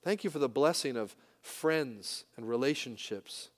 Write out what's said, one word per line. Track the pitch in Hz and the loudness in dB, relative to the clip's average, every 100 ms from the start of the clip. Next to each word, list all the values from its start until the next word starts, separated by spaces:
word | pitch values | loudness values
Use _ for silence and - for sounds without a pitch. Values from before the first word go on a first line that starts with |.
Thank | - 202 | 0 0
you | 202 | 0
for | 151 | 2
the | 135 | 2
blessing | 120 147 170 143 120 | 6 4 4 0 -2
of | 104 - - _ | -4 -6 -20 _
friends | - - 156 160 139 107 95 - - - | -14 -2 2 2 0 -4 -8 -10 -10 -10
and | 113 | -2
relationships | 117 135 151 - 110 - 101 - - - | 2 2 0 -4 -8 -8 -8 -8 -14 -14